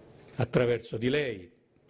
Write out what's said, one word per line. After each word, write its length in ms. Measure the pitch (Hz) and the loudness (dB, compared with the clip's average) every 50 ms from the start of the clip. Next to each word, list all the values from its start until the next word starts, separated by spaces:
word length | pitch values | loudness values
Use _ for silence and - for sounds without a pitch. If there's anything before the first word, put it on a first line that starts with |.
| - - - - - - - | -20 -20 -20 -20 -20 -10 -4
attraverso 640 | - 120 - - - 123 120 120 113 - - - 110 | -2 -2 2 2 2 4 4 2 0 -2 -6 -6 -2
di 120 | 117 123 | 0 0
lei 420 | 135 151 147 127 110 95 90 87 - _ _ _ _ _ _ | 2 0 0 -2 -4 -8 -10 -16 -20 _ _ _ _ _ _